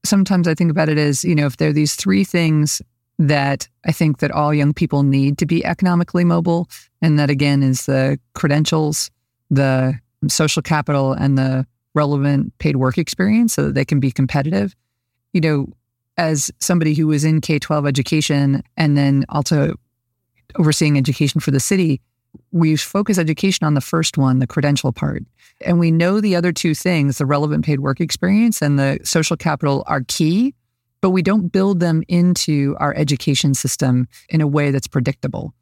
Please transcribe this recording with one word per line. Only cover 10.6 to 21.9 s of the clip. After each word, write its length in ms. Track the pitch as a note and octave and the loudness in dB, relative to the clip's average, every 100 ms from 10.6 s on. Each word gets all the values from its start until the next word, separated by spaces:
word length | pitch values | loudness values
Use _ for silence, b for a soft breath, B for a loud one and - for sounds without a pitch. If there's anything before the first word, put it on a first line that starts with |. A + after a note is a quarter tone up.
capital, 520 | - D#3 D3 C#3+ C3+ | -2 -2 0 0 0
and 240 | C3+ C#3 C3+ | 0 0 2
the 280 | C3 C3 C3 _ _ | 0 -2 -4 _ _
relevant 640 | D3+ D3 C#3+ C#3+ C#3 - _ | -2 0 0 0 0 -2 _
paid 180 | D#3 C#3 | -2 0
work 200 | B2+ B2 | 0 -2
experience 560 | D#3+ - F#3 A3 A#3 | -6 -2 2 2 2
so 120 | - C#3+ | 0 -2
that 80 | |
they 120 | C3+ C#3 | -2 0
can 140 | D3 | 0
be 120 | C3 | 0
competitive. 640 | - C3 D3 C#3+ G3 G3+ _ _ _ _ _ _ | 0 -2 0 -2 -2 -2 _ _ _ _ _ _
You 80 | F3+ | -2
know, 260 | D#3+ D3 C3+ - _ _ _ - | 0 0 -4 -12 _ _ _ -4
as 340 | D#3+ D3+ - - | -2 -2 -4 -6
somebody 340 | - F3 D#3 | -2 0 2
who 140 | D3+ D#3 | 0 0
was 160 | D3 | 0
in 180 | D#3 D#3 | 2 0
K 180 | - D3+ | 0 -4
twelve 260 | - D3+ C#3+ | -2 -2 0
education 800 | C3+ B2+ D#3 - C#3+ C#3 C#3 - - | -2 0 -2 0 0 2 -2 -6 -2
and 200 | D#3 C#3+ | 0 2
then 280 | C#3 C#3 C#3 | 2 0 0
also 460 | D3 C#3+ D3+ C#3 - _ _ _ _ _ _ _ - | -4 -2 0 0 -4 _ _ _ _ _ _ _ 0
overseeing 400 | D#3 C#3+ D3+ C#3+ | 0 2 2 2
education 440 | C3 C#3 C#3+ D#3+ | 0 0 0 0
for 100 | - | 0
the 80 | C#3 | -2
city, 420 | - G3 E3 | 0 0 0